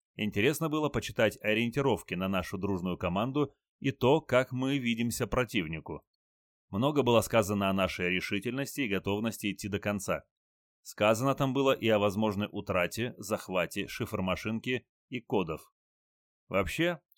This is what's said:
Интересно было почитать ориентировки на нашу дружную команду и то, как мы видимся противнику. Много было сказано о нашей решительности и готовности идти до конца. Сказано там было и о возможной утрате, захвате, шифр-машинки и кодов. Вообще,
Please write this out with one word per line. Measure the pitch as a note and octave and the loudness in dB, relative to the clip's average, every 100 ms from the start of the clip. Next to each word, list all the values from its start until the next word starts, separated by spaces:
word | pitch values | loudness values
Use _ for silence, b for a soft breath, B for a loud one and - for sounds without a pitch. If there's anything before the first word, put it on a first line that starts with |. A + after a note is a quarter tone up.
| _ - | _ -6
Интересно | G#2 G2+ B2 D3 D#3+ | -4 2 2 2 -2
было | D#3 D3 | 0 0
почитать | A#2+ - - G#2+ - | -2 -4 2 2 2
ориентировки | G#2+ A2 A#2+ C3+ C3+ G2+ - | 0 0 0 0 0 0 -2
на | F2+ F#2+ | -4 -2
нашу | F#2+ - F#2+ | -2 -2 -4
дружную | G2 F#2 F2+ F2 | -2 -2 -2 -2
команду | F2+ F#2 B2 C#3+ C#3+ _ _ - | -2 0 0 0 -2 _ _ -6
и | - | -6
то, | - B2 D#3 | 0 4 4
как | - B2+ B2+ | 4 2 2
мы | B2+ C3 C#3 | -2 -2 0
видимся | A#2+ A#2 A#2+ - A#2 | 0 0 0 -2 -2
противнику. | B2+ B2 G#2+ D#2+ D#2+ - D2+ _ _ _ _ _ _ - | 0 0 0 -2 -6 -8 -12 _ _ _ _ _ _ -8
Много | G2 C#3 D3 | -2 0 4
было | B2 A2+ | 6 6
сказано | - A2+ F#2+ G2+ G2 | 6 2 4 2 2
о | |
нашей | G2 F#2 - F2+ | 2 0 0 0
решительности | F2+ - G2+ A#2+ C3 C3+ - | 0 -2 -4 -4 -6 -6 -4
и | A#2+ | -2
готовности | F#2+ G2 G#2 A2+ - G#2 | -2 0 -2 -2 -4 -4
идти | F#2+ G#2 | -4 -4
до | F#2+ | -4
конца. | G#2 G2+ - D#2 - _ _ _ _ _ | -2 -2 -2 -4 -6 _ _ _ _ _
Сказано | - - G#2 A2 C3+ | -12 2 4 4 2
там | C3 C3+ | 0 0
было | C3 C3+ | 2 2
и | - A2 | 4 4
о | G#2+ | 4
возможной | G#2 F#2+ A2 G2 G#2 | 2 2 0 0 -4
утрате, | G2+ G2 F2+ F2 - A#2+ - | -6 -2 0 0 -2 -6 -6
захвате, | G2+ G#2 - F#2 E2+ G2+ - | -4 -4 -2 -2 -2 -4 -8
шифр-машинки | - A2 G#2 F#2 F2+ A2 A2 B2+ B2 - _ - | -6 -6 -4 -2 -2 -4 -6 -4 -4 -6 _ -12
и | B2+ | -12
кодов. | - G#2+ E2 D2+ - _ _ _ _ _ _ _ - | -2 -2 0 -6 -10 _ _ _ _ _ _ _ -4
Вообще, | F#2+ C#3 - E3+ E3+ _ | -2 0 0 -2 -2 _